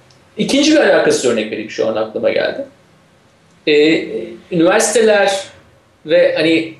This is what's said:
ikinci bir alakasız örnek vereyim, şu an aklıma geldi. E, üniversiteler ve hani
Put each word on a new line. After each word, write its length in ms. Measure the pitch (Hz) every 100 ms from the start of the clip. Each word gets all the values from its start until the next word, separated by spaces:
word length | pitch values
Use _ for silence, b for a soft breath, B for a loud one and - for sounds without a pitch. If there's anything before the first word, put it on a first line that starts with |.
| _ _ _ -
ikinci 340 | - 277 311
bir 40 | 302
alakasız 440 | - 131 - -
örnek 280 | 123 110 107
vereyim, 180 | 107 -
şu 180 | - 113
an 80 | 110
aklıma 340 | 110 - 110
geldi. 340 | - - - 277 - _ _ _ _ _ _ _ _ -
E, 380 | 147 156 165 - - - - -
üniversiteler 880 | 175 170 220 220 240 220 208 196 - - - _ _ _ _ 151
ve 280 | 175 180 170
hani 380 | 160 165 160